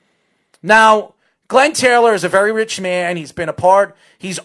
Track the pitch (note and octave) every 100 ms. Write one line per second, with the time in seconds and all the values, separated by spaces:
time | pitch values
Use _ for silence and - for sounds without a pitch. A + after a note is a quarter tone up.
0 | _ _ _ _ _ _ E3+ A3 A3 G#3+
1 | - _ _ _ - C4 D4 - B3+ A#3+
2 | A#3 F#3+ E3+ F#3+ G#3 A3 A3 - F#3 F3+
3 | F3 F3 C#3 - D#3 - F3+ G3 G3 _
4 | _ _ F#3+ E3+